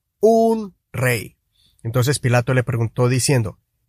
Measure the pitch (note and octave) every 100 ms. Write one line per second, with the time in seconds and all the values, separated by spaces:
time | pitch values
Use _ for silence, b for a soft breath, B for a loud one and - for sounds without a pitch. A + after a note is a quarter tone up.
0 | _ _ G#3+ A3+ A3+ A3+ G3+ - _ A#2
1 | B2+ A#2 - - _ _ _ _ A2+ B2+
2 | A#2+ C3+ A#2+ B2 A#2+ B2+ B2 A#2 A2+ -
3 | B2 B2+ B2+ C3 G#2 - _ _